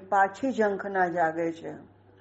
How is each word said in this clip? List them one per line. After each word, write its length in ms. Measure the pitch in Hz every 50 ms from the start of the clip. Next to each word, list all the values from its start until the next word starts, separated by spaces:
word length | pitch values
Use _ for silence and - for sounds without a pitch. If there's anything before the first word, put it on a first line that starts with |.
| 190 -
પાછી 420 | 208 196 196 196 196 - - 269
ઝંખના 560 | 220 208 214 202 196 190 196 202 196 190 185 175
જાગે 400 | 165 175 165 160 160 165 165 165
છે 220 | 165 160 160 151 151 - - - - _ _ - - -